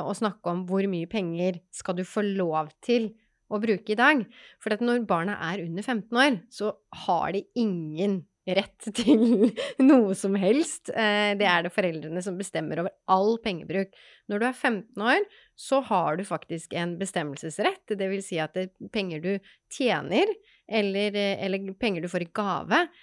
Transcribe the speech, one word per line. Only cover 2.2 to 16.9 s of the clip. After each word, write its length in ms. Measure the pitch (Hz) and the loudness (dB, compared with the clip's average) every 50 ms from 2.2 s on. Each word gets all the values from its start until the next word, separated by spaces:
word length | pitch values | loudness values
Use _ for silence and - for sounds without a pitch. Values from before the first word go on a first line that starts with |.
| 208 | -2
lov 460 | 202 196 190 185 165 156 156 156 151 - _ - | 0 0 0 0 0 0 -2 -2 -4 -8 _ 0
til 300 | - 240 240 226 208 220 _ _ _ _ _ _ - | 2 2 2 2 -2 -6 _ _ _ _ _ _ -6
å 100 | 214 208 214 | -4 -2 0
bruke 320 | 226 208 180 - - 214 | 0 0 0 0 -2 0
i 20 | |
dag. 280 | 214 240 285 311 269 190 - - - - - - | 4 4 4 4 4 2 -4 -10 -20 -20 -20 -16
For 180 | _ - 220 214 | _ -4 -4 -2
at 80 | 208 233 | 0 2
når 240 | 240 240 247 226 | 2 2 2 2
barna 320 | 196 190 165 165 202 208 - | 0 0 0 0 0 -4 -4
er 220 | - 160 180 208 165 | -4 -4 -4 -4 -6
under 240 | 165 165 185 214 | -6 -6 -6 -4
femten 320 | - 247 214 - - 233 240 | -4 -4 -4 -4 -2 2 4
år, 220 | 269 294 247 170 - - | 4 4 2 0 -4 -10
så 240 | - - 202 214 - - _ - - - - | -10 -6 -6 -6 -6 -8 _ -20 -18 -8 -2
har 240 | - 180 160 - 160 170 | 0 0 0 0 0 -2
de 120 | 202 202 _ - | -4 -4 _ -2
ingen 720 | 247 233 214 185 170 160 156 151 156 196 202 196 180 147 _ _ _ - | 0 0 0 0 -2 -4 -6 -4 -2 0 0 0 -2 -4 _ _ _ -6
rett 420 | 185 180 196 202 - _ - - 220 | -2 0 0 0 -2 _ -14 -12 -8
<laughs> 60 | 202 | -6
til 540 | - 233 214 302 214 240 226 233 190 220 233 - - - - - - | 0 4 4 6 6 6 6 4 6 4 4 2 0 -6 -4 0 4
noe 360 | 262 269 302 254 220 196 190 | 8 8 8 8 6 4 2
som 180 | - - 196 196 | 0 0 0 0
helst. 560 | 202 196 185 233 294 330 - - - - - | 2 4 4 4 4 2 -2 -4 -10 -10 -8
Eh, 440 | - - 220 208 208 208 208 208 202 | -4 0 0 2 2 2 2 0 2
det 100 | 202 208 | 2 2
er 160 | 185 180 170 170 | 2 2 2 0
det 100 | 175 - | -2 0
foreldrene 480 | - 185 175 160 156 143 156 165 180 180 | 0 0 0 0 -4 -6 -6 -6 -6 -4
som 140 | 202 180 | -4 -6
bestemmer 440 | 185 196 - - 165 160 151 156 160 175 | -6 -6 -6 -4 -4 -4 -4 -4 -4 -4
over 100 | 190 - _ _ | -4 -6 _ _
all 300 | - 185 190 196 214 233 226 | 2 4 4 4 4 2 0
pengebruk. 560 | - 226 185 160 156 156 156 190 190 190 _ - - - - _ _ - | -2 -4 -6 -6 -6 -4 -2 -2 -4 -4 _ -20 -20 -20 -20 _ _ -6
Når 120 | 208 208 226 | -4 -2 -2
du 40 | 254 | -2
er 80 | 254 | -2
femten 480 | - - 262 226 190 - - - 196 208 | 0 0 0 0 -2 -4 -8 -8 -4 0
år, 200 | 233 277 392 403 - _ - - _ _ | 2 2 2 2 -2 _ -20 -20 _ _
så 280 | - - - 262 277 262 | -12 -4 0 0 0 2
har 340 | - 220 185 165 151 151 | 2 2 2 2 2 0
du 80 | 175 202 | -2 -4
faktisk 480 | - 175 156 - - 165 160 - - - | -6 -6 -8 -6 -6 -10 -10 -8 -8 -6
en 220 | 170 170 175 | -4 -4 -4